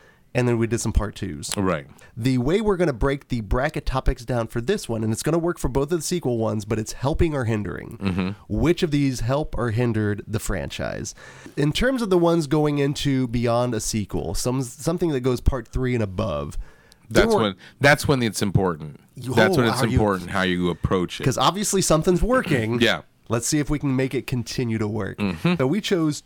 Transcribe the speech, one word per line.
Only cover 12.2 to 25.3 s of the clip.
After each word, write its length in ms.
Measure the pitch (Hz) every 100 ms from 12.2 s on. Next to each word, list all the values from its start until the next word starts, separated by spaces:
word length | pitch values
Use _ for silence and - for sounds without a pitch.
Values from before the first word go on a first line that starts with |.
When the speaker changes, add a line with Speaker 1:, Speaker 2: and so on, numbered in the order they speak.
| 170 170 143
Speaker 1:
going 320 | 156 151 147
into 480 | 143 147 143 131 131
beyond 440 | 117 117 117 123
a 60 | 113
sequel, 540 | - 110 98 - 78 -
some, 260 | 123 131
something 480 | 123 - 160 165 175
that 100 | 139
goes 180 | 127 120
part 300 | - 131 -
three 240 | 127 127 123
and 80 |
above, 540 | 104 92 107 73 73 - - - - _ -
there 140 | 107
Speaker 2:
That's 120 | 101 208
Speaker 1:
were 60 |
Speaker 2:
when, 140 | 107 92 - -
that's 280 | 139 147 -
when 120 | 135
it's 180 | 117 -
important. 580 | 104 92 95 76 76 69 _ -
Speaker 1:
You 180 | 120
Speaker 2:
That's 220 | 113 110 165
when 80 | 117
Speaker 1:
oh, 20 |
Speaker 2:
it's 100 | 107
Speaker 1:
are 60 | 113
you 60 |
Speaker 2:
important 380 | 98 107 95 87
how 100 | 95
you 260 | 92 90 87
approach 500 | 80 - 95 87 -
it. 20 |
Speaker 1:
'Cause 140 | 131 117
obviously 440 | 135 180 208 196
something's 400 | 170 160 160 175
working. 580 | 196 254 - 135 110 117
Speaker 2:
<clears throat> 0 |
Yeah. 200 | 113 82 - _ -
Speaker 1:
Let's 180 | 110 -
see 120 | 151
if 100 | 143
we 100 | 151
can 160 | 143 131
make 180 | 131
it 140 | 131 -
continue 500 | 127 110 - 120 110
to 100 | 104
work. 300 | 107 95 92
Speaker 2:
Mm-hmm. 380 | 101